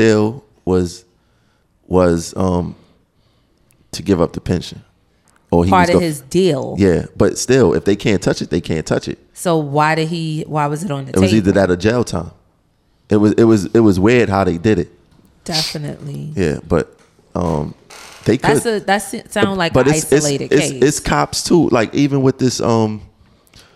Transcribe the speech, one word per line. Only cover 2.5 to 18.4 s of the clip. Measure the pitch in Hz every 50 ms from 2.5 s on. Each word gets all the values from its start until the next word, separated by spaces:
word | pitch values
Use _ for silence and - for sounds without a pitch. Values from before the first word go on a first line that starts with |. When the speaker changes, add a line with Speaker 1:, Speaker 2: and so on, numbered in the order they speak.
| 90 87 85 82 82 - _ _ _ _ _ _ _ _ _ _ _ _ _ _ _ _ _ _ _ _ _ _ -
Speaker 1:
to | - 80
give | 95 98 82
up | 85 - -
the | -
pension. | - - 90 82 - - - - - _ _ _ _ _ _ _ _ _ _ _ _ -
Or | - 87 87
he | -
Speaker 2:
Part | 190 185 175 175
Speaker 1:
was | 175
Speaker 2:
of | 180
Speaker 1:
go- | 180
Speaker 2:
his | 165 151 135
deal. | - - - 175 190 180 143 131 120 117 - 92
Speaker 1:
Yeah, | 101 92 82 78 - - -
but | - 107 95 - -
still, | - - 123 135 113 82 -
if | 82 -
they | 98 104
can't | - - 127 101 87 -
touch | - 156 - -
it, | -
they | - 87
can't | - - - 80 76
touch | - - 123 - -
it. | - - _ _ _
Speaker 2:
So | - - 185 165
why | 160 151 143 139 151 151 156 160
did | 160 160 156
he? | 175 170 160 160 156 156 -
Why | - 147 156 147
was | 147 151 151 180
it | 202
on | 143 139 135
the | 131 123
Speaker 1:
It | 92
was | 95 95
Speaker 2:
table? | 107 110
Speaker 1:
either | 90 98 92
that | 101 98 90
or | 90
jail | 87 90 107 120 123 107
time. | - - 87 82 90 - _ _ _ _ _ _ _ _ _ _ _ _ _ _ -
It | 104
was, | 107 104 107 101
it | - 113
was, | 113 110 104 87
it | - - 113
was | 113 107 90 90
weird | 92 113 127 123 110 92
how | 98 98 95
they | 90 85 85
did | 82 110 107 85
it. | 82 - _ _ _ _ _ _ _ _ _ _ -
Speaker 2:
Definitely. | - 170 156 151 - - 160 147 143 - - - 143 143 143 143 151 151
Speaker 1:
Yeah, | 101 90 78 69 - - 80
but, | 87 76 - - - _ _ _ _ _ _ _ -
um, | 90 87 85 80 76 78 80 - _ _ - - - - - - - -
they | - 110
could. | 135